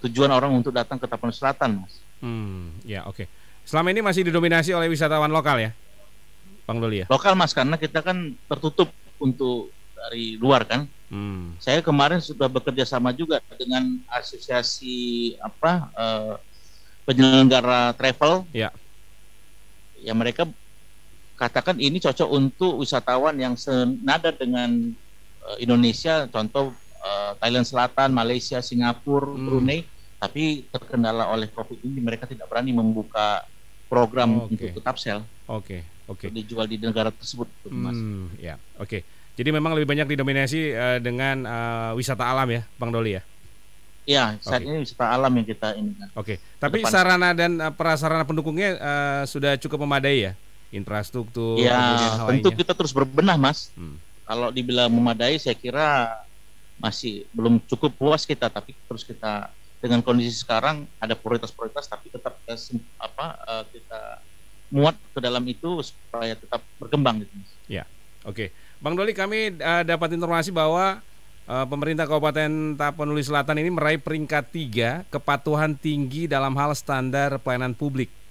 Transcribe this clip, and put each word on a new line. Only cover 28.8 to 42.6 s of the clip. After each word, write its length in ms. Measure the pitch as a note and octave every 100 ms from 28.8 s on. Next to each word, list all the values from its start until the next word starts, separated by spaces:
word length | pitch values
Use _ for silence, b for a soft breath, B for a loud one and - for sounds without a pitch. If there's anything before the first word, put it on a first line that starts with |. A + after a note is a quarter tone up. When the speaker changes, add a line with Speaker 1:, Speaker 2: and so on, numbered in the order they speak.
| A#2+ A#2+ C#3+ C#3 C#3
Speaker 2:
Hmm. 160 | C#3
Speaker 1:
Brunei, 400 | C3+ C3 C3 D#3+ E3 - b -
tapi 480 | G2+ D3 D#3 D3 -
terkendala 640 | - - B2 A2+ A2+ G#2
oleh 160 | A2 G#2+
covid 320 | - A2 A#2+
ini 160 | B2+ C3+
mereka 320 | A#2 A#2 B2
tidak 160 | A#2 -
berani 240 | A2+ B2+
membuka 720 | A#2+ A2 A2 G#2+ A2 G#2 G2+ - - - - -
program 560 | A#2+ A2+ B2 A#2 A2+ A2
Speaker 2:
Oke. 80 |
Speaker 1:
untuk 160 | G#2+ F#2 F#2+
ke 20 |
Tapsel. 380 | C3 - - G#2 A2 - -
Speaker 2:
Oke, 320 | A2 - F2+ D#2+ - -
oke. 240 | F#2+ F#2+
Speaker 1:
Untuk 80 | A2
dijual 320 | G#2 A2+ G#2+
di 80 | A2
negara 320 | A2+ A2 A2
tersebut, 400 | - - A#2+ A2+ - -
Mas. 320 | B2+ B2 A#2+
Speaker 2:
Hmm, 320 | A2 G2+ F2+ F2
ya, 160 | E2+ D2 - -
oke. 240 | G#2 G#2 - b b
Jadi 160 | - C3+
memang 240 | D#3 D#3+
lebih 160 | D#3 D3
banyak 240 | D3 D3
didominasi, 560 | C#3 C3+ C3+ C3+ D#3 D#3
eh, 280 | A#2 B2 B2
dengan, 400 | A#2+ B2 C3+ C3+
eh, 480 | A#2 A#2 A#2 A2+ A2+ A2+
wisata 240 | C3 A#2
alam 240 | B2 C3 B2+
ya, 80 | A#2